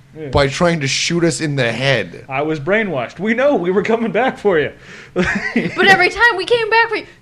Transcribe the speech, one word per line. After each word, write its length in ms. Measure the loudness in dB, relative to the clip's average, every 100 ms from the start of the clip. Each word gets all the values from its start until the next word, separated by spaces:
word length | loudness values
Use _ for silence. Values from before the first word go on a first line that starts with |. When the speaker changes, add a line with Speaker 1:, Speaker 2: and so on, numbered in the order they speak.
| _ -16
Speaker 1:
Yeah. 140 | -2
Speaker 2:
by 160 | 0 0
trying 340 | 2 0 0
to 60 | -2
shoot 340 | -2 -2 0
us 160 | 0 0
in 160 | -4 0
the 140 | -2
head. 540 | 0 0 0 -2 -10 -8
Speaker 1:
I 100 | -4
was 180 | -4 -4
brainwashed. 580 | -2 -2 0 -4 -6 -4
We 160 | -2
know 220 | 2 2 2
we 140 | 2
were 100 | 0
coming 280 | 0 0 0
back 260 | 0 -2 0
for 200 | 0 2
you. 140 | 0 -6 -20
<laughs> 180 | -20 -8
Speaker 3:
But 720 | -2 -2 -2 -4 0 0 2 4
every 220 | 4 2
time 280 | 2 2 2
we 100 | 0
came 240 | 0 2
back 180 | 2 2
for 80 | -4
you, 100 | -8 -8